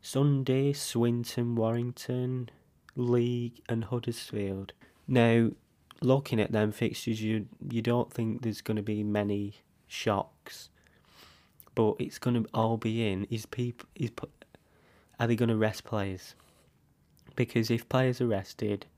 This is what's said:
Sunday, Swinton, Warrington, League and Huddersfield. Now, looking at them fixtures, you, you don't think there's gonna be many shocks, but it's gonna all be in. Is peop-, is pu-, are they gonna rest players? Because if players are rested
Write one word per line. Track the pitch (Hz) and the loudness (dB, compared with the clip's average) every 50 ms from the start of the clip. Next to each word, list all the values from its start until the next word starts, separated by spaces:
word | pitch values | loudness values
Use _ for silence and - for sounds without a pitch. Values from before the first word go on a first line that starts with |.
Sunday, | _ - - 127 139 147 143 135 135 131 131 131 135 143 143 | _ -4 0 2 4 4 4 2 2 2 2 2 2 0 0
Swinton, | 143 - - - 117 117 120 117 120 117 - - - 120 120 120 | -2 -6 -4 0 2 2 4 2 0 -2 -4 -4 -2 -2 0 0
Warrington, | 113 110 113 113 120 120 123 120 - - - 123 123 123 123 127 127 123 117 - - _ _ _ _ _ - _ | 2 2 2 2 0 -2 -4 -6 -10 -8 -6 -4 -4 -2 -2 -4 -4 -6 -8 -14 -20 _ _ _ _ _ -14 _
League | - 123 120 120 120 120 120 123 120 120 120 117 - _ - | -4 0 2 4 4 4 2 0 -2 -4 -6 -8 -12 _ -4
and | 120 113 113 | -4 -4 -2
Huddersfield. | 101 127 120 117 - 117 - - - - 107 101 98 98 95 98 98 - _ - - _ _ _ - | -2 -4 -4 -4 -4 -6 -6 -8 -8 -6 -4 -4 -4 -4 -6 -8 -10 -14 _ -20 -20 _ _ _ 2
Now, | 131 123 120 117 117 117 117 113 - - _ _ _ _ _ _ - - | 6 6 8 8 8 6 4 4 0 -4 _ _ _ _ _ _ -12 -2
looking | - 123 131 139 143 - - 110 | 2 4 4 4 4 0 0 2
at | 107 - | 2 2
them | 110 107 107 107 | 2 2 2 2
fixtures, | 104 - 120 110 - - - - 113 110 | 0 0 -2 -2 -2 -4 -4 -4 -4 -2
you, | 110 107 110 110 104 - - - - - | 0 0 0 0 -2 -4 -12 -14 -10 -4
you | 120 117 | -4 -2
don't | 110 120 120 123 123 - - | 0 2 2 2 0 -2 -2
think | - 117 113 104 - | -4 -2 -2 -2 -4
there's | - 110 104 - | -4 -4 -6 -6
gonna | - - 110 104 104 | -4 -4 -4 -4 -2
be | 107 107 104 107 | -2 -2 -2 -2
many | 104 104 104 104 101 104 101 104 101 104 - _ _ _ _ _ _ | 0 0 0 0 0 0 -2 -2 -6 -8 -14 _ _ _ _ _ _
shocks, | - - - 117 104 98 - - _ _ _ - - - - - _ _ _ _ _ _ _ _ _ - - - - - _ _ _ _ - - _ | -12 -4 0 0 2 2 0 -4 _ _ _ -20 -18 -18 -20 -20 _ _ _ _ _ _ _ _ _ -20 -20 -20 -20 -20 _ _ _ _ -20 -10 _
but | - 113 107 - - | 2 2 2 2 0
it's | - - - - | -4 -8 -8 -4
gonna | - 131 120 120 110 - - | -2 0 0 0 0 -2 0
all | - 117 110 117 110 | 0 2 2 2 0
be | - 113 110 113 117 107 | -2 -2 -2 0 0 0
in. | 95 92 101 | 0 -2 -4
Is | - - 113 104 | -4 -6 -8 -6
peop-, | - - - 123 123 120 _ - _ _ | -8 -6 -6 -6 -6 -6 _ -18 _ _
is | - - 113 | -6 -6 -6
pu-, | - - - - _ _ - _ _ - _ _ _ _ _ _ _ _ _ _ _ _ | -6 -8 -14 -14 _ _ -20 _ _ -20 _ _ _ _ _ _ _ _ _ _ _ _
are | 113 117 | 0 2
they | 120 | 2
gonna | 107 120 117 117 107 | 2 4 2 4 4
rest | 110 107 107 - - | 2 2 2 -2 -10
players? | - - 107 98 98 95 92 - - - _ - _ _ _ _ _ _ _ _ _ _ _ _ _ _ _ _ - - | -6 -4 -4 -4 -4 -6 -8 -12 -18 -20 _ -20 _ _ _ _ _ _ _ _ _ _ _ _ _ _ _ _ -20 -2
Because | - 123 - - 120 113 110 | -2 -2 0 2 0 2 2
if | 117 113 - _ | 0 -2 -2 _
players | - 131 131 127 123 - | 2 2 2 2 2 0
are | 127 120 | 0 0
rested | 110 98 95 - - - - 104 104 98 - - _ | 0 0 -2 -6 -8 -6 -4 -2 -2 -4 -6 -12 _